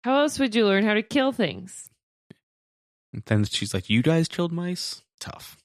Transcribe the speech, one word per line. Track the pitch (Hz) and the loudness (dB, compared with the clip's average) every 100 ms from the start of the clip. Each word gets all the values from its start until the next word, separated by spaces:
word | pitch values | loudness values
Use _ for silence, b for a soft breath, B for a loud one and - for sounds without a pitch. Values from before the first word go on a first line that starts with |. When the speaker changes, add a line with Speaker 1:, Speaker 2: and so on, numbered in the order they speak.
Speaker 1:
How | 247 269 | 2 2
else | 294 294 | 2 2
would | 269 | 0
you | 214 214 | 4 4
learn | 196 | 4
how | 214 | 4
to | 208 | 0
kill | 214 285 262 | 0 0 0
things? | 247 180 190 185 - - _ _ _ _ - _ _ _ _ _ _ _ | 0 -2 -2 -14 -18 -20 _ _ _ _ -20 _ _ _ _ _ _ _
Speaker 2:
And | - - | -14 0
then | 107 | 2
she's | 104 - 101 | 2 -2 -2
like, | 98 - | -4 0
"You | 110 | 2
guys | 131 165 165 | 4 2 0
killed | - 175 | -2 -4
mice? | 165 175 180 - - _ _ | -4 -6 -8 -10 -12 _ _
Tough." | - - - - | -16 -16 -20 -20